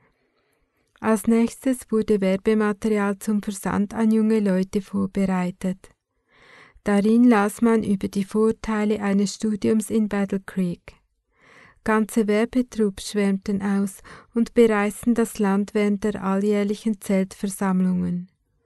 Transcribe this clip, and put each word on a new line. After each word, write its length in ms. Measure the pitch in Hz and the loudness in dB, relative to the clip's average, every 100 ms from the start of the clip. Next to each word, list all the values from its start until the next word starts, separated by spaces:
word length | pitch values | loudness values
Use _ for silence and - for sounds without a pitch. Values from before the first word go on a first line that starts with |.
| _ _ _ _ _ _ _ _ _ - | _ _ _ _ _ _ _ _ _ -6
Als 260 | 214 220 - | -2 0 2
nächstes 640 | 226 233 - 269 254 - | 2 2 -2 -4 -4 -2
wurde 300 | 220 214 208 | -4 0 0
Werbematerial 960 | 190 196 - 214 214 202 226 208 202 196 | 2 0 0 2 0 -2 -2 0 0 -4
zum 240 | - 208 | -2 -4
Versand 520 | 214 196 190 190 202 | -4 -6 -4 -2 -2
an 160 | 220 220 | 0 2
junge 300 | 220 214 220 | 2 2 2
Leute 420 | 202 185 190 208 | 2 0 0 -4
vorbereitet. 1080 | - 202 190 196 190 185 180 190 185 190 - _ _ _ _ _ - - - - | -4 -4 -4 -2 -2 0 -4 -4 -6 -8 -12 _ _ _ _ _ -20 -20 -20 -10
Darin 420 | - 202 208 233 | 0 2 4 6
las 380 | 247 214 208 - | 6 6 2 0
man 200 | 233 226 | 2 2
über 260 | 202 196 202 | 0 -2 -2
die 160 | 196 | -4
Vorteile 800 | 196 214 220 226 - 214 208 208 | -2 0 0 0 -4 -2 -2 -2
eines 340 | 202 196 196 - | 0 0 0 -2
Studiums 520 | 220 214 226 220 220 | -4 -2 0 0 0
in 220 | 220 214 | -2 0
Battle 320 | 202 196 196 | -2 -2 -4
Creek. 520 | - - 180 - - - _ _ _ _ _ - - _ | -6 -4 -4 -6 -14 -20 _ _ _ _ _ -20 -20 _
Ganze 440 | - 214 214 233 214 | -2 0 0 0 0
Werbetrupps 840 | 208 233 254 247 214 208 196 - | 0 0 -2 -4 -2 -2 -2 -6
schwärmten 500 | 208 196 196 - 196 | -2 0 0 -2 -4
aus 380 | 202 196 196 - - - - | -2 -2 -2 -6 -20 -20 -8
und 180 | 233 233 | -4 0
bereisten 600 | - 226 208 208 - 240 | 4 6 4 -2 -2 -2
das 240 | 233 226 - | 0 0 0
Land 340 | 196 196 208 | 0 0 0
während 320 | 214 208 202 | 0 0 0
der 180 | 214 208 | -2 -4
alljährlichen 800 | 190 196 208 208 202 208 226 202 | -2 -2 0 0 0 -2 -4 -6
Zeltversammlungen. 1300 | - 190 190 - 202 - 196 185 185 180 180 180 180 _ _ _ | -2 0 0 -4 -8 -4 0 2 2 0 -2 -4 -8 _ _ _